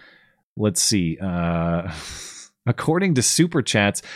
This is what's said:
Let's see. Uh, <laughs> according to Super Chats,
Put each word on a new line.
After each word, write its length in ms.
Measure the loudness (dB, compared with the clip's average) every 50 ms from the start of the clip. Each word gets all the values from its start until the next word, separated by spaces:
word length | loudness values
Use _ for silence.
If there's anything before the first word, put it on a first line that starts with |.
| -20 -20 -20 _ _ _ _ _ _ _ -6
Let's 260 | -2 -2 0 0 0
see. 360 | 0 2 2 2 2 0 -2 -2
Uh, 720 | -4 -4 -2 0 0 0 0 0 0 0 0 0 -2 -4 -8 -10 -12 -14 -14 -14 -14 -16
<laughs> 360 | -18 -18 -20 -20 _ _ -2
according 480 | -2 -2 0 0 0 2 2 2 2 2
to 80 | 2 2
Super 380 | 2 4 2 2 2 2 0 0
Chats, 380 | 2 2 4 4 2 2 -2 -6 -12 -16